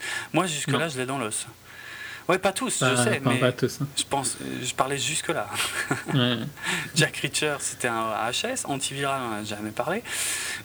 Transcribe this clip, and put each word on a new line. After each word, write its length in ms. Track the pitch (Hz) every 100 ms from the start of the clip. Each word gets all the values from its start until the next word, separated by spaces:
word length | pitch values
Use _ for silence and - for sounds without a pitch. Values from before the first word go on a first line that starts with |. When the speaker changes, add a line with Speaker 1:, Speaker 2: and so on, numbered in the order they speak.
| - - -
Speaker 1:
Moi, 120 | 151 180
jusque-là, 320 | 147 - 131
Speaker 2:
Non. 80 | 165
Speaker 1:
je 80 | 131
l'ai 80 | 127
dans 120 | 139
l'os. 280 | 110 - - - - - - - - - -
Ouais, 100 | 185
pas 140 | 196
tous, 260 | - 254 -
Speaker 2:
Pas, 100 | 131
Speaker 1:
je 60 | 123
sais, 240 | 123 143
Speaker 2:
enfin, 100 | 131
Speaker 1:
mais 60 | 123
Speaker 2:
pas 140 | 127
tous, 260 | - 127 -
hein. 60 | 139 -
Speaker 1:
je 60 |
pense... 320 | - 139 131 - 135 127
je 120 | 123
parlais 240 | - 131 139
jusque-là. 500 | 120 156 - 151 101 - - -
<laughs> 320 | - 131 -
Speaker 2:
Ouais. 240 | 139 123 117 117 - - 175 -
Speaker 1:
Jack 220 | - 151 -
Reacher, 380 | 147 - 151 139
c'était 280 | - - 127
un 220 | 113 113 107 113
H 180 | 123 226
S, 160 | 262 -
Antiviral, 560 | 139 - 139 139 139
on 120 | 123
en 60 | 104
a 40 |
jamais 260 | 104 104 107
parlé. 320 | 107 123 202 - - - - - -